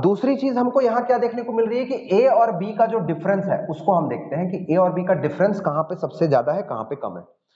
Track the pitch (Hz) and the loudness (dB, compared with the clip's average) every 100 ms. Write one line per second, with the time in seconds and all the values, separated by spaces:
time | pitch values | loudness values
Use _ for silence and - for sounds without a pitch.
0 | 175 202 254 269 269 247 247 262 240 240 | 2 2 0 0 0 0 0 2 2 2
1 | 247 247 233 233 240 226 220 240 254 254 | 2 2 0 -2 -4 0 0 0 -2 -4
2 | - 196 262 226 233 175 208 208 226 220 | 0 4 6 6 4 2 -4 0 2 0
3 | 170 156 185 196 185 131 156 156 - 175 | -2 -2 0 0 0 -2 -4 -4 0 0
4 | 127 117 - 151 180 175 165 175 180 180 | 0 -4 -6 -4 -4 -4 -2 2 2 0
5 | 180 170 147 - 180 - 160 147 156 180 | 0 0 0 0 0 0 -2 -2 -2 -4
6 | 147 - 165 143 147 180 - 117 110 143 | -6 -2 2 2 2 -2 -4 -8 -8 -8
7 | 104 87 - _ _ | -8 -10 -16 _ _